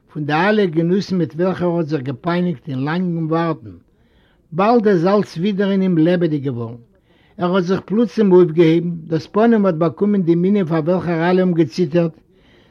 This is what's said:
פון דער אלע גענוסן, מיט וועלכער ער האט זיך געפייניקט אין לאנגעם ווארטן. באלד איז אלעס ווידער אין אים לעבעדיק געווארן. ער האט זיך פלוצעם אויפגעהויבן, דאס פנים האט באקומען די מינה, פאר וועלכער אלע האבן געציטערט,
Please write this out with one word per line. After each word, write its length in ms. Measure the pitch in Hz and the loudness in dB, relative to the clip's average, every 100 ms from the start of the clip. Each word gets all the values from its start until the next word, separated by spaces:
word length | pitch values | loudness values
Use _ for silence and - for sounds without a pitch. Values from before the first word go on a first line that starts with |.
| _ | _
פון 120 | 151 147 | -10 -4
דער 240 | 151 190 | 0 0
אלע 160 | 214 190 | 2 0
גענוסן, 520 | 156 170 196 - 185 | 0 0 0 -2 -2
מיט 160 | 160 151 | -4 -2
וועלכער 340 | 185 175 180 | -4 -2 -2
ער 80 | 170 | -2
האט 100 | 151 | -2
זיך 140 | 151 | -4
געפייניקט 680 | 131 127 165 175 180 147 - | -6 -8 -4 -2 -2 -4 -8
אין 100 | 131 139 | -6 -4
לאנגעם 420 | 170 185 170 160 | -4 -4 -4 -4
ווארטן. 440 | 160 165 147 107 85 _ _ _ _ _ _ _ | -2 -2 -6 -10 -20 _ _ _ _ _ _ _
באלד 360 | 160 202 240 214 | -2 2 4 4
איז 180 | 185 175 | 2 2
אלעס 320 | 208 - 160 | 2 0 -4
ווידער 340 | 196 190 196 | -4 -2 0
אין 100 | 196 | 0
אים 160 | 190 165 | 2 2
לעבעדיק 460 | 160 180 170 151 | 2 2 0 -2
געווארן. 320 | 139 120 113 120 - _ _ _ _ - | -4 -6 -8 -12 -20 _ _ _ _ -6
ער 180 | 180 190 | -2 0
האט 80 | |
זיך 160 | 175 190 | 0 -4
פלוצעם 520 | - 208 233 - 208 | -2 -2 0 0 4
אויפגעהויבן, 600 | 180 170 160 160 165 170 170 156 | 6 4 4 4 4 0 -8 -6
דאס 180 | 160 - | -6 -4
פנים 380 | 202 233 220 196 | 0 2 4 2
האט 100 | 156 | 0
באקומען 460 | 165 131 202 202 | -2 0 -2 0
די 140 | 165 170 | 2 2
מינה, 300 | 180 208 165 | 2 0 0
פאר 160 | 165 151 | -2 0
וועלכער 460 | 185 160 165 170 | -2 -2 -2 0
אלע 100 | 185 | 2
האבן 120 | 185 | 2
געציטערט, 640 | 165 156 - 175 170 170 - _ _ _ _ _ | 2 0 0 -2 0 -2 -4 _ _ _ _ _